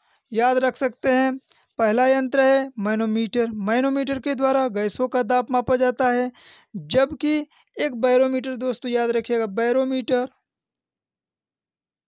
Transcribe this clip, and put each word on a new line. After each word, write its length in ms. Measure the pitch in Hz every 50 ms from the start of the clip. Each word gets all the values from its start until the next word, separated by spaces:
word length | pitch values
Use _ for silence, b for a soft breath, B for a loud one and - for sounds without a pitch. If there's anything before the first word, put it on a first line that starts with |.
| _ _ _ _ _ -
याद 260 | 233 208 233 247 254 254
रख 180 | 254 262 247
सकते 360 | - 285 254 214 _ - 277
हैं। 260 | 254 254 262 262 262 269 _ b b b b b b -
पहला 280 | 226 214 214 233 254 262
यंत्र 340 | 262 269 262 254 247 269
है 300 | 269 262 269 269 269 269 - -
मैनोमीटर, 680 | 196 202 220 220 226 220 220 226 226 214 - 247 233 226
मैनोमीटर 720 | 220 214 196 196 220 247 262 269 277 277 277 269 277 262
के 160 | 226 285 285
द्वारा 320 | 233 269 269 269 269 262 254
गैसों 400 | 202 202 208 208 - - 254 247
का 160 | - 254 247
दाब 240 | 208 247 254 247 -
मापा 240 | 254 247 247 - 262
जाता 340 | 254 254 247 247 - 262 247
है, 200 | 247 247 247 254 247 B B B B B B B B
जबकि 720 | 202 151 147 165 254 269 277 311 - - 294 302 302 294 - b b b b b -
एक 240 | 294 294 247 233
बैरोमीटर, 540 | 220 254 254 254 262 262 262 262 226 262 262
दोस्तों 360 | 233 247 254 233 - - 254
याद 180 | 240 233 240 233
रखिएगा 360 | 233 233 233 - 240 233 226
बैरोमीटर, 840 | 214 190 208 226 240 247 262 262 262 262 262 240 - 254 247 247 269 _ _ _ _ _ _ _ _ _ _ _ _ _ _ _ _ _ _ _ _ _ _ _ _ _ _ _ _ _ _ _ _ _ _ _